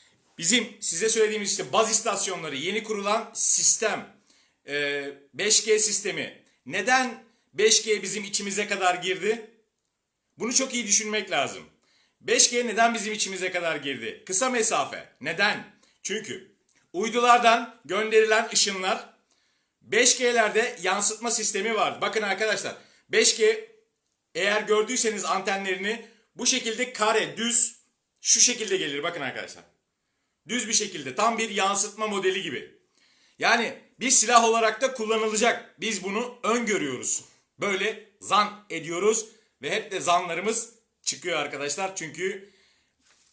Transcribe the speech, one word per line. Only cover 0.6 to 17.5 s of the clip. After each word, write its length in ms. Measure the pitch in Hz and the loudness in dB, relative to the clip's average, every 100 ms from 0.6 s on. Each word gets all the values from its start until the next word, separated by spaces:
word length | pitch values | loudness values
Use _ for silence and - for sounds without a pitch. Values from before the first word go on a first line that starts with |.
| 214 - | 2 -6
size 280 | - - 220 | -4 0 2
söylediğimiz 420 | 220 214 214 196 | 4 2 0 -2
işte 220 | - 151 | -4 0
baz 180 | 202 220 | 0 4
istasyonları, 680 | 220 226 190 196 175 160 135 | 2 2 0 -2 -4 -6 -6
yeni 260 | 165 214 | -4 -4
kurulan 460 | 214 208 202 220 226 | -4 -4 0 -2 -2
sistem, 800 | - - - - - 220 180 - _ _ _ _ _ - | 0 4 4 4 4 2 -2 -8 _ _ _ _ _ -8
e, 360 | 143 143 143 139 - _ | -4 -2 -4 -8 -12 _
beş 300 | 131 208 - | -4 2 2
G 140 | 226 214 | 4 4
sistemi. 640 | 208 196 190 160 104 - _ _ 123 | 4 2 -2 -4 -8 -10 _ _ -10
Neden 580 | 180 202 262 247 226 - _ _ | -4 0 2 0 -6 -20 _ _
beş 280 | 147 214 214 | 0 4 4
G 200 | 220 208 | 2 -2
bizim 220 | 196 208 | -4 -8
içimize 440 | 202 - 202 190 202 | -6 -6 -4 -4 -4
kadar 260 | 190 185 | -2 0
girdi? 560 | 175 170 170 202 226 - _ _ _ _ _ _ _ _ - | 0 -2 -4 -2 -4 -6 _ _ _ _ _ _ _ _ -10
Bunu 160 | 220 | -2
çok 200 | 262 262 | -2 -2
iyi 120 | 240 202 | -4 0
düşünmek 440 | 202 214 214 202 | 0 0 -4 -2
lazım. 360 | 156 123 92 78 _ _ _ _ _ | -2 -2 -4 -16 _ _ _ _ _
Beş 300 | 127 254 - | 0 4 4
G 160 | 240 233 | 4 -2
neden 280 | 202 233 | 2 2
bizim 180 | 220 208 | 2 -4
içimize 400 | 214 196 185 180 | -4 -4 -4 -4
kadar 240 | 175 165 151 | -2 -4 -4
girdi? 460 | 139 123 110 - - | -6 -6 -8 -10 -2
Kısa 240 | 180 254 | 0 2
mesafe. 600 | 247 214 156 127 90 - - | 2 0 0 -2 -8 -16 -12
Neden? 440 | 143 170 202 147 - _ _ _ | -6 0 0 0 -8 _ _ _
Çünkü 540 | - 214 135 107 - _ _ _ _ | -8 -8 -8 -12 -14 _ _ _ _
uydulardan 880 | 175 226 240 240 240 233 | -6 -2 2 6 6 6